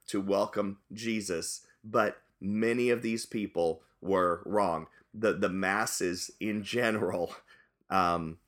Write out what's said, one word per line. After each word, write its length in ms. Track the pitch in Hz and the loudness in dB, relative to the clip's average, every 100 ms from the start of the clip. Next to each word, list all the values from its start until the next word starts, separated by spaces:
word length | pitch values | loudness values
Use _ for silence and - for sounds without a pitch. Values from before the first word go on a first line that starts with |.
| - | -6
to 120 | 104 | -4
welcome 600 | 98 98 104 - 101 98 _ | 2 2 2 0 -4 -6 _
Jesus, 680 | 107 113 110 95 82 90 - - _ | -10 -4 -4 -2 -4 -4 -8 -14 _
but 340 | 110 117 107 - _ _ | -2 2 2 0 _ _
many 480 | 95 107 113 120 123 | -4 0 2 2 2
of 120 | 117 | 2
these 240 | 113 113 - | 0 -4 -4
people 560 | 113 101 85 85 80 - _ | -4 -4 0 0 0 -8 _
were 400 | 90 95 90 85 - | 0 4 4 2 0
wrong. 420 | 104 98 80 80 - _ | 2 2 0 -6 -16 _
The, 200 | 107 107 | 0 2
the 160 | 90 98 | 2 0
masses 840 | 92 92 101 120 - 92 90 - - | 0 2 2 0 -2 -2 -2 -8 -6
in 240 | 104 107 | -4 -4
general, 720 | 101 120 117 110 92 87 85 - - - _ _ - | -2 0 2 2 0 -2 -4 -6 -20 -20 _ _ -2
um, 480 | 95 90 87 80 80 | 2 4 2 -2 -10